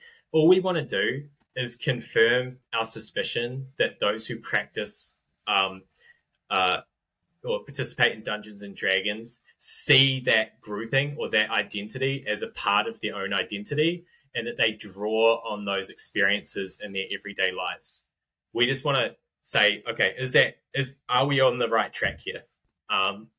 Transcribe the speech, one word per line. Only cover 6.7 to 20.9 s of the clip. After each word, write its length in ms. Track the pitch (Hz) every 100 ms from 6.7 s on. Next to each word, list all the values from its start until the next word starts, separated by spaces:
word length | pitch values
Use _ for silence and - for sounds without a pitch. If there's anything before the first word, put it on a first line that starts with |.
| 87 - _ _ _ _ _
or 200 | 123 104 -
participate 480 | 139 120 - 120
in 100 | 110
Dungeons 400 | 110 104 104 101
and 120 | 101 92
Dragons 680 | 98 95 104 110 113 - _ _
see 640 | - - - 135 135 131
that 400 | 127 110 110 _
grouping 540 | 107 104 117 135 147 120
or 120 | 104
that 180 | 107 107
identity 760 | 110 101 104 104 120 135 135 107
as 160 | 104
a 60 | 110
part 400 | - 101 104 110
of 140 | 110
their 140 | 104 101
own 180 | 98
identity, 720 | 98 92 101 104 143 165 175 - _ _
and 140 | 120 120
that 80 | 120
they 140 | 113
draw 680 | 104 101 95 107 110 113 113 113
on 200 | 104 101
those 240 | 98 95
experiences 920 | - - 101 98 104 - 101 95 -
in 120 | 101
their 120 | 98 95
everyday 380 | 101 101 98 92
lives. 520 | 92 90 - - - _ _ _ _ _
We 120 | 117 127
just 200 | 131 151
wanna 300 | 135 113 - _ _
say, 420 | - 117 104 104 120
"Okay, 240 | 113 98 127
is 140 | 127
that, 240 | 143 120 - _
is, 240 | 139 135